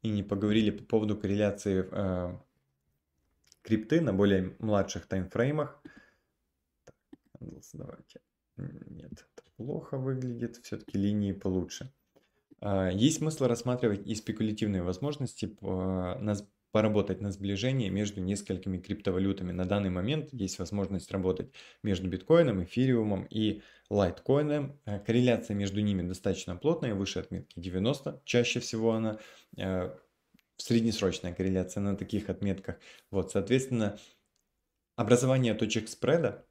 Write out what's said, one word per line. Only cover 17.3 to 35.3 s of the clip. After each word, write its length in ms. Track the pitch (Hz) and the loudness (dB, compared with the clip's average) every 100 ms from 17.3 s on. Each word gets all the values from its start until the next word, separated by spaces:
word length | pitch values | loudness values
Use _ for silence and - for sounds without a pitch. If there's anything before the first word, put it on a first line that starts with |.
сближение 580 | 95 98 98 123 135 104 | -4 -4 -2 0 0 0
между 320 | 95 104 98 | 0 -2 -2
несколькими 560 | 90 101 - 92 98 92 | -2 -4 -4 -6 -4 -6
криптовалютами. 760 | - 104 - 92 98 95 90 | -4 -4 0 0 0 0 -4
На 140 | 90 92 | -4 0
данный 240 | 101 98 | 0 0
момент 440 | 90 101 156 135 | -2 -2 -4 -6
есть 260 | 127 98 - | -6 -6 -4
возможность 520 | 92 101 95 95 - | -4 -2 -2 -4 -4
работать 420 | 98 92 92 - - - - | -2 0 -2 -4 -12 -20 -8
между 240 | 110 92 95 | -2 -2 -2
биткоином, 540 | 92 - 165 156 95 | -6 4 6 6 2
эфириумом 640 | 87 - 131 120 107 98 101 | -2 2 4 4 2 -2 -2
и 320 | 110 107 - - - _ | 0 0 -2 -10 -20 _
лайткоином. 920 | 101 92 - - 139 151 147 139 - - | 2 2 2 2 2 2 -2 -4 -10 -8
Э, 140 | 101 | -6
корреляция 560 | - 117 123 113 - 101 | 2 4 6 4 0 -2
между 260 | 98 98 | 0 0
ними 200 | 104 95 | 2 0
достаточно 540 | 87 90 104 92 - 90 | -2 -2 -2 -2 -4 -2
плотная, 380 | 147 170 127 | 0 0 0
выше 260 | 98 98 - | -2 -2 -4
отметки 400 | - 90 - - | -6 -8 -10 -10
девяносто. 640 | 87 90 107 156 - - - | -6 0 0 0 -4 -10 0
Чаще 340 | 123 117 123 | 2 2 0
всего 320 | - 113 113 | -4 0 2
она, 280 | 113 110 107 - - _ - | 2 0 -4 -12 -20 _ -6
э, 380 | 95 92 90 - _ _ _ _ _ _ | -2 -2 -4 -8 _ _ _ _ _ _
среднесрочная 760 | - 117 113 107 98 87 90 | 0 2 2 2 0 0 -6
корреляция 480 | 85 95 95 90 - | -2 0 2 0 -2
на 140 | 101 98 | -2 -2
таких 340 | 95 104 - | -4 -4 -4
отметках. 460 | 92 101 95 - 92 - - _ | -4 -2 -2 -6 -12 -16 -20 _
Вот, 200 | 98 85 | -2 0
соответственно, 680 | 104 98 127 131 120 104 - - _ _ _ _ _ _ _ _ - | -2 2 2 2 0 0 -4 -18 _ _ _ _ _ _ _ _ -4
образование 560 | 110 120 131 | 4 6 6